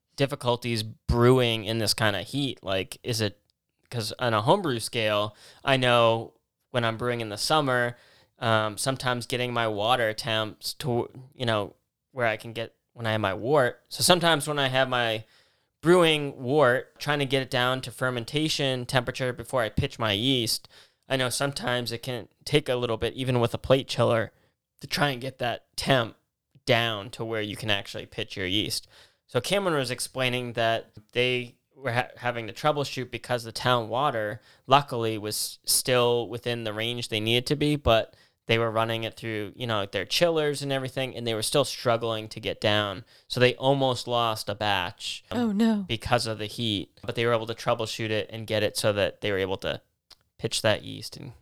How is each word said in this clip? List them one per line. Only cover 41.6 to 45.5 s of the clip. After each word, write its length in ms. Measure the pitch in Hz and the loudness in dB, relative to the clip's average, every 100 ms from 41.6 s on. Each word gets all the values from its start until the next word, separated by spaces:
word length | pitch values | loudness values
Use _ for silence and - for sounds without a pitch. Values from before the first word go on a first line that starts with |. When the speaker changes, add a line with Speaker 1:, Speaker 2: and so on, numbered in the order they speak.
Speaker 1:
struggling 640 | 131 - 123 117 117 110 110 | 2 0 0 0 0 -4 -6
to 140 | - | -8
get 180 | 101 85 | -6 0
down. 460 | 107 104 104 95 - - - | 2 2 2 -4 -12 -18 -6
So 100 | 123 | 4
they 160 | 123 - | 4 4
almost 500 | 131 139 131 120 - | 2 2 2 0 -2
lost 420 | 120 117 110 - | 0 0 -2 -4
a 60 | 101 | -2
batch, 680 | 104 98 87 - - - - | 0 0 -2 -6 -12 -12 -8
um, 80 | 233 | -4
Speaker 2:
Oh, 120 | 233 | -2